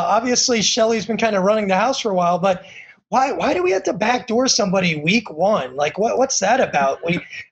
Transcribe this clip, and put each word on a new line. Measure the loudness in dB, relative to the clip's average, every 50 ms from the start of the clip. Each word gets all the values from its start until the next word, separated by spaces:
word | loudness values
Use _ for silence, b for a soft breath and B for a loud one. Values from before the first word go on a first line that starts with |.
| 2
obviously, | 2 2 0 0 0 0 2 2 2 2 2
Shelley's | 0 0 0 2 2 2 0 -2 -2
been | -4 -4
kinda | -2 -2 0 0 2
running | 2 2 2 2 0
the | 0 0
house | 2 2 0 0 -2
for | -2 -2
a | 0
while, | 0 2 2 2 2
but | 2 0 0 -2 B B B B B B B B _ -2
why, | 0 0 2 0
why | 0 -2 -2 0
do | 0 0 0
we | 0
have | 0 0 -2
to | -2
backdoor | -4 -2 0 0 0 -2 -2 -2 0 0 2 2
somebody | 2 0 0 0 0 0 0 0 0
week | 0 0 2 2 2 0 -2
one? | -4 -2 0 0 0 0 -2 -4 -4
Like, | -2 -2 -2 0 -2
what, | -2 0 0 0
what's | 0 0 0 0
that | 0 2 2 2
about? | 2 0 0 0 0 0 -2 -2 -4
We, | -4 -4 -4 B B B B B B